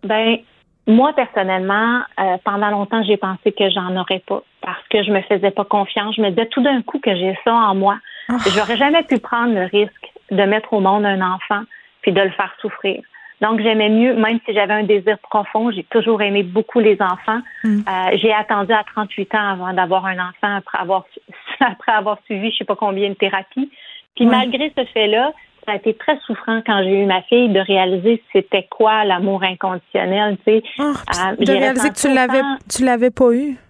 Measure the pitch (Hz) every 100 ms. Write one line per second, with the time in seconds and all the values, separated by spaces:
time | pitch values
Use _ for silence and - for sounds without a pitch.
0 | 196 214 226 233 - _ _ _ - 226
1 | 269 302 247 220 190 185 185 202 226 240
2 | - - 190 180 214 202 208 208 202 226
3 | 208 208 196 190 - 202 196 196 180 185
4 | 180 190 - - - _ - 175 - 220
5 | 202 202 190 202 196 190 196 208 196 -
6 | 208 220 208 180 226 - 254 269 - 294
7 | 254 185 190 190 - 233 214 190 190 214
8 | - - - 240 196 190 202 226 277 330
9 | 320 247 - 240 240 214 180 208 208 _
10 | - - _ 196 196 214 214 214 190 208
11 | 208 196 185 185 - 202 226 - - _
12 | - 185 196 180 190 - 214 - 196 185
13 | - - - - 208 226 214 220 214 220
14 | 240 226 220 226 - 208 202 214 208 208
15 | 190 208 - 214 202 220 233 196 - 233
16 | 220 220 202 202 185 185 220 240 220 196
17 | 196 185 - 226 247 - 226 208 208 185
18 | 185 - 214 214 214 208 196 220 208 -
19 | 214 - 190 220 202 190 185 185 180 190
20 | 190 185 180 180 202 202 190 202 175 185
21 | 180 - _ - - - 254 196 - 220
22 | 202 208 _ 202 220 214 208 196 208 190
23 | 202 196 196 190 190 - 277 - - -
24 | _ - 233 254 254 240 302 294 247 240
25 | 214 214 269 311 _ _ - 202 208 220
26 | - 294 - 226 - 226 226 202 190 196
27 | 202 185 - 240 247 196 190 196 185 185
28 | 190 233 _ 196 190 196 180 - 220 214
29 | 214 180 196 196 185 185 190 180 _ 185
30 | 180 190 208 196 - 220 226 - 285 285
31 | - 175 190 - - - 262 254 285 -
32 | 294 262 254 262 269 269 - - 262 240
33 | 247 - 254 240 294 254 _